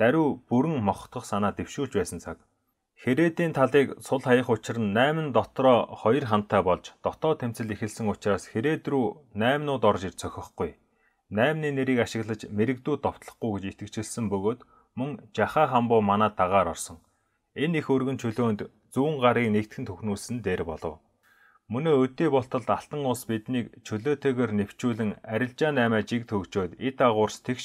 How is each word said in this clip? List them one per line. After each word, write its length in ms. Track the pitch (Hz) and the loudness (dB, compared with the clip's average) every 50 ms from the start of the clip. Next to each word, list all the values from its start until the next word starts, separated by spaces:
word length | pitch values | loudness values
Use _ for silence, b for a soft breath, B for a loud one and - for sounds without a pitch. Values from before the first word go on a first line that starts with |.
даруй 400 | 110 117 127 165 160 139 - - - _ | 2 4 4 4 2 0 0 -4 -2 _
бүрэн 320 | 123 123 143 165 160 131 | 2 2 2 2 0 0
мохдох 440 | 104 98 92 - - - - 123 - - | 0 0 0 -2 -6 -12 -12 -12 -8 -4
санаа 240 | 110 101 104 98 | -2 0 0 0
дэвшүүлж 400 | 87 - 87 - - - 139 127 - | -2 -4 -8 -8 -6 -8 -6 -4 -2
байсан 260 | 101 87 - - 82 - | -2 -2 -2 -6 -10 -12
цаг. 140 | 85 82 - _ _ _ _ _ _ _ _ _ _ _ - - | -12 -14 -14 _ _ _ _ _ _ _ _ _ _ _ -6 -2
Хэрээдийн 480 | 120 131 143 165 170 165 - 170 165 | 0 2 2 2 2 0 0 -2 -2
талыг 480 | - 143 131 127 135 143 131 107 - - | 2 2 2 4 4 4 4 2 -2 -8
сул 220 | - - 135 135 - | -6 -4 -4 -2 2
хаях 240 | 131 123 127 123 127 | 4 4 4 4 2
учир 320 | 117 107 - - 113 117 | -2 -2 -2 -4 -4 -2
нь, 160 | 110 101 98 | -2 0 2
найман 320 | 113 131 147 156 160 156 147 120 | 2 2 2 2 0 -2 0 0
дотроо 480 | 113 101 - _ - 127 131 123 110 - - - - | 0 0 0 _ 2 4 6 6 6 4 0 -4 -2
хоёр 240 | - 107 120 151 143 | 2 2 2 2 2
хантай 380 | 110 107 104 104 - 110 101 85 | 2 0 0 2 2 2 2 4
болж, 320 | 92 87 85 - - - _ - | 2 2 0 -2 -8 -14 _ -6
дотоод 400 | 92 - - - 156 156 - 131 | -6 -4 -2 -2 -2 -2 -2 -4
тэмцэл 280 | 117 117 - 120 107 104 | -6 -6 -6 -6 -8 -6
эхэлсэн 340 | - 117 104 - - 117 104 | -6 -8 -8 -6 -4 -4 -4
учраас 400 | 101 - - 104 98 90 - - | -4 -2 0 0 0 0 -2 -4
Хэрээд 360 | - 110 113 147 160 156 - 147 | -4 -2 0 0 -2 -2 -2 -2
рүү 180 | 139 135 120 98 - - - _ - | -2 0 0 -2 -4 -8 -16 _ -4
наймнууд 480 | 101 110 123 139 147 151 147 135 123 113 | 0 2 2 2 0 0 -2 -2 2 2
орж 180 | 104 98 90 95 90 | 2 2 2 -2 -8
ирж 80 | - - - | -10 -10 -12
цохихгүй. 560 | 82 - - - - _ - 117 - - _ _ _ _ _ _ _ _ _ _ _ | -10 -10 -12 -14 -12 _ -6 -6 -6 -8 _ _ _ _ _ _ _ _ _ _ _
Наймны 400 | 95 104 120 147 160 160 156 147 | 0 0 2 2 0 -2 -4 -4
нэрийг 320 | 139 135 131 127 131 120 | -2 -2 0 0 2 2
ашиглаж, 480 | 113 - - 113 110 107 110 104 - - | 0 0 -2 -4 -6 -6 -6 -8 -8 -6
мэрэгдүүд 520 | 104 104 110 127 131 123 - 143 147 139 - | -2 0 0 0 0 -2 -4 -4 -4 -2 -2
довтлохгүй 460 | 95 - - - - - _ - 117 | -4 -6 -6 -12 -20 -12 _ -6 -4
гэж 120 | 104 95 92 98 92 | -4 -4 -6 -8 -10
итгэжэлсэн 560 | - 104 104 - 113 107 - - - 117 98 | -12 -14 -10 -8 -8 -8 -8 -6 -6 -4 -2
бөгөөд, 280 | 101 98 95 107 123 - b b b b b b b | -2 -2 0 -2 -2 -4 b b b b b b b
мөн 140 | - 127 147 143 - - - - | -8 -6 -6 -8 -10 -14 -8 -2
Жаха 320 | - 104 101 - 151 156 131 | -2 -2 0 2 2 2 4
хамбуу 320 | 120 120 120 117 120 113 | 2 2 2 4 4 4
манай 320 | 104 101 101 104 107 104 | 4 4 4 4 2 2
дагаар 400 | - - 92 90 95 98 90 85 | 2 0 0 2 4 4 2 2
орсон. 240 | 80 - - - 82 80 _ _ _ _ _ _ _ _ _ _ | -2 -6 -10 -12 -14 -18 _ _ _ _ _ _ _ _ _ _
Энэ 320 | _ 110 135 160 170 156 - | _ -4 -2 -2 -2 -2 0
их 60 | - | 2
өргөн 240 | 135 131 127 131 135 | 2 2 2 0 -4
чөлөөнд 440 | 117 - 117 110 - 120 113 107 104 - - - _ _ _ - | -4 -4 -4 -2 0 0 0 0 -2 -6 -10 -14 _ _ _ -2
зүүн 260 | 127 135 156 151 135 | 0 0 0 2 4
гарыг 320 | 123 123 117 120 120 110 | 4 4 4 4 2 2
нэгтгэн 320 | 104 104 107 - - - 90 | 2 0 0 -2 -6 -10 -10
түхнүүлсэн 560 | - 92 - - 107 101 98 - - 135 123 | -10 -10 -8 -6 -6 -6 -6 -8 -8 -10 -6
дээр 240 | 104 95 92 85 82 | -4 -2 -2 -2 -4
болов. 400 | 82 78 78 - 82 78 - _ _ _ b b b b b b b b b b - | -6 -8 -8 -8 -8 -8 -10 _ _ _ b b b b b b b b b b -8
Мөн 160 | 208 254 160 165 | -6 -2 2 2
өдий 400 | 151 131 131 127 131 - 170 156 | 4 4 4 2 0 0 0 2
болтолд 400 | 139 135 117 - - 131 123 - | 2 2 2 0 -4 -4 0 0
Алтан 380 | 101 - - - - 147 143 131 | -2 -2 -2 -6 -8 -4 -2 -2
улс 160 | 120 120 - | -2 -2 -2
биднийг 480 | - 113 110 107 - 127 123 113 - - - - - | -4 -4 -4 -4 -4 -4 -4 -4 -6 -10 -18 -10 -6
чөлөөтэйгээр 640 | 110 107 107 147 147 139 - 139 127 120 123 110 | -6 -4 -2 -2 -2 0 0 0 0 0 0 0
нэвчүүлэн, 580 | 104 104 98 - - - - 123 117 107 113 104 - - - | 0 0 -2 -2 -4 -4 -2 -2 0 0 -2 -4 -4 -6 -6
арилжаа 480 | 113 110 110 127 123 120 - 156 156 | -4 -2 -2 -2 -2 -2 0 0 2
наймаа 320 | 147 131 117 117 113 107 104 | 2 2 2 4 2 2 0
жиг 240 | - 117 120 - - | 0 -2 -4 -2 -2
төгжөөд, 480 | 110 101 90 - - 101 92 85 85 | -4 -4 -4 -2 -2 -4 -4 -4 -6
эд 240 | - 107 131 135 - | -6 -6 -6 0 2
агуурс 400 | 139 123 107 107 107 104 - - | 2 4 4 4 2 2 0 -4
тэгш 240 | - - 123 - | -8 -8 -8 -6